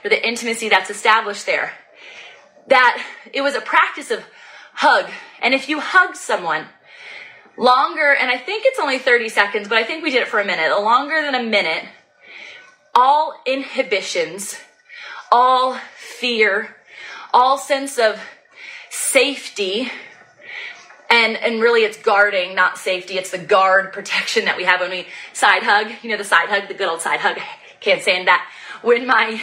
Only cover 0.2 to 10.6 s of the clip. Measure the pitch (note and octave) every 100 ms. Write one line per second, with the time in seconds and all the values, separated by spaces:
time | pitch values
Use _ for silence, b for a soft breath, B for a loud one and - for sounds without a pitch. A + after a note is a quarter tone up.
0.2 | A3+ A#3 A#3 A3+ A3 G3 F#3 G#3 A#3 A3
1.2 | G3+ G3+ - D3+ - - _ B B B
2.2 | B B B _ - C4 C4 - B B
3.2 | B C4 C#4 A3+ - D#4 F4+ - C#4+ G#3
4.2 | - B B B B - D4+ - - B
5.2 | B B A#3+ C4+ C4+ D4+ - F#4 F4+ -
6.2 | - G#3 F3 D#3 D#3 _ B B B B
7.2 | B B B - B3 B3+ D#4 D#4+ D4 C#4
8.2 | B3 B3+ - G#4+ B4+ C5 D4+ C4 C4 A#3+
9.2 | A3+ A3 G3+ G#3+ G3+ A3+ A3+ D#4+ D#4+ B3+
10.2 | G3 A3 G3+ F3